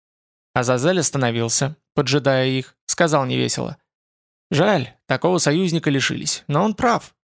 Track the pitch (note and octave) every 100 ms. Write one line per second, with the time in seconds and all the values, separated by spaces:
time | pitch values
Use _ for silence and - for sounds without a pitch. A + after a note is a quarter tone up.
0 | _ _ _ _ _ - A#2+ B2+ C#3+ F#3
1 | C#3+ C#3+ B2 A#2 A#2 - C3+ D#3 _ -
2 | C3+ C#3+ C3+ C3 C3 C3 B2+ _ - -
3 | E3+ D3+ C3 B2+ B2 - A#2+ - _ _
4 | _ _ _ _ _ D3 G3 F#3+ A#2+ -
5 | _ C3 E3 F3+ - D#3 F#3 D#3+ D#3 C#3
6 | B2 B2+ - - - D3 G#3 G#3+ B3 G3+
7 | - _ _